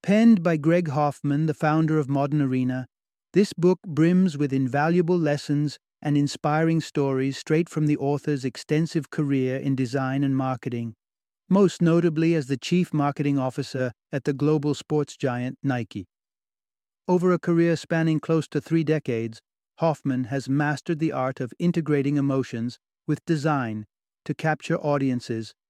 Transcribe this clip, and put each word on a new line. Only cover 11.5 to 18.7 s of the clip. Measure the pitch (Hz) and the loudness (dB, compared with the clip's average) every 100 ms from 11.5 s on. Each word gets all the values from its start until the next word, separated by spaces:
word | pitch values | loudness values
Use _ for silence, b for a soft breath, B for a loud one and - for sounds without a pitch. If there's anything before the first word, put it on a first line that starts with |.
| 185 196 - | 4 4 4
notably | 170 170 170 156 165 | 4 4 2 2 2
as | 165 127 | 0 0
the | 135 | -4
chief | - 180 175 | 0 0 0
marketing | 151 143 139 147 139 | 0 -2 0 0 0
officer | 131 135 131 131 127 - _ | -2 -4 -6 -4 -4 -6 _
at | 139 | -4
the | 147 | -4
global | 139 147 156 147 | 0 0 2 0
sports | 139 - 151 147 - | -4 -2 -4 -4 -4
giant | 135 123 123 - | -4 -2 -6 -6
Nike. | 139 123 110 104 90 _ _ _ _ _ _ _ _ _ - | -4 -4 -6 -10 -12 _ _ _ _ _ _ _ _ _ 0
Over | 180 180 | 2 2
a | 175 | 2
career | - 170 170 165 | 2 2 2 0
spanning | - 165 160 156 | -2 -2 0 0
close | - 165 - | 0 -2 0
to | 151 | -6
three | - | -2